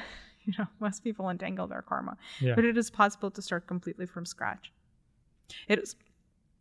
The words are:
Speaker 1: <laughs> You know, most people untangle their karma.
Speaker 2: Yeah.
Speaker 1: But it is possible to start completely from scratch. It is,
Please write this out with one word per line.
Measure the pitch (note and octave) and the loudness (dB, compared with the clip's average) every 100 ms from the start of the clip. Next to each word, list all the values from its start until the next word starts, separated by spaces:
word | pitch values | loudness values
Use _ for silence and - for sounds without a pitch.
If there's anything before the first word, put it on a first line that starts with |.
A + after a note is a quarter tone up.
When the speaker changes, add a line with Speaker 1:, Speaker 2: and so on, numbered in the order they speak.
| - | 0
Speaker 1:
<laughs> | - - - | -14 -20 -8
You | - F#3+ | -4 -2
know, | G3 - | -2 -2
most | G#3+ G3 | -4 -2
people | A#3 G#3+ F#3+ | -4 -2 -2
untangle | F3 F#3 F#3+ F3+ | -2 -4 -4 -4
their | - | -6
karma. | - - - G3+ - - | -2 -2 -2 -8 -10 0
Speaker 2:
Yeah. | B2+ A#2+ | 4 6
Speaker 1:
But | A3+ | 6
it | A#3 | 4
is | A3+ | 2
possible | - G3+ - G3 | 6 4 4 -6
to | - | -4
start | - F3 - | -4 -4 -2
completely | F3+ F3 F3 F3+ | -6 -4 -6 -8
from | - E3+ | -8 -8
scratch. | - - - - _ _ _ _ _ _ _ - - - | -6 -6 -6 -12 _ _ _ _ _ _ _ -18 -6 2
It | G#3+ | 2
is, | - - _ _ _ _ _ _ | 2 -10 _ _ _ _ _ _